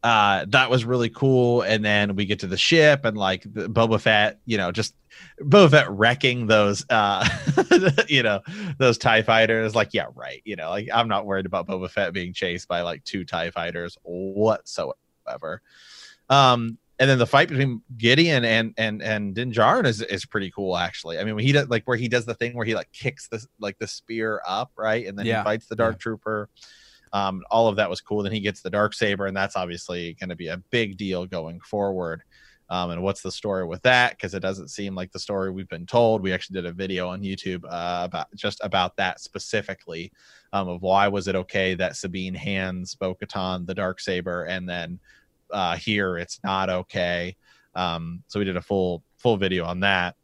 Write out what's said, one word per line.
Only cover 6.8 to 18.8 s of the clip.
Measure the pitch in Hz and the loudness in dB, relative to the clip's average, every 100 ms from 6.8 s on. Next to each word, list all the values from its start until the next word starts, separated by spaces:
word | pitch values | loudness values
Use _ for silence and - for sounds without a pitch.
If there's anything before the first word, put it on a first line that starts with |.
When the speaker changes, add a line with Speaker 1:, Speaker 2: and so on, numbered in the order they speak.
| - | 0
Speaker 1:
uh, | 117 101 98 104 - - - 370 | 2 4 2 0 0 0 0 4
<laughs> | 349 190 139 - | 6 6 2 2
you | 139 | 2
know, | 113 98 - 196 196 139 | 4 0 -4 -10 -8 4
those | 131 113 | 4 4
tie | 131 110 | 4 4
fighters. | 110 113 110 113 110 107 | 4 4 4 2 0 0
Like, | 104 | 0
yeah, | 107 64 | -2 -6
right. | 62 65 67 | -10 -14 -14
You | - 92 | -12 -10
know, | 80 | -6
like, | 98 110 | -6 -2
I'm | 113 113 | 0 2
not | 101 | 0
worried | 104 98 95 | 0 -2 -2
about | 92 85 | -4 -4
Boba | 92 90 | -6 -4
Fett | - 95 | -2 -2
being | 95 87 | -2 -6
chased | 87 92 87 - | -4 -4 -4 -4
by, | 87 | -4
like, | 87 78 | -4 -6
two | - 98 | -8 -8
tie | 87 87 85 | -6 -6 -4
fighters | 87 85 87 85 - | -6 -8 -6 -10 -12
whatsoever. | - 90 95 98 110 107 - - 73 - _ _ - 62 80 85 _ _ - - - _ _ | -12 -8 -6 0 2 2 -4 -8 -6 -8 _ _ -12 -10 -10 -10 _ _ -20 -20 -20 _ _
Um, | 139 131 123 117 113 _ - | 6 6 4 0 -8 _ 2
and | 135 | 4
then | 131 | 4
the | 117 | 4
fight | 139 139 | 4 4
between | 135 139 117 _ 120 | 2 -2 -2 _ 0
Gideon | 117 135 170 139 | 4 6 6 4
and, | 117 113 113 | 2 2 0
and, | - | -2